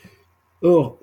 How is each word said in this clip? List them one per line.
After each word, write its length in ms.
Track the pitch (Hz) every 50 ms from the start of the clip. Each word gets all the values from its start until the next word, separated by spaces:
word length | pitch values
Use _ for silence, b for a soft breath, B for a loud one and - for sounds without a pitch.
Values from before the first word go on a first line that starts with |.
| b b b b b b _ _ _ _ _ - 165
Or, 340 | 175 175 160 135 117 - -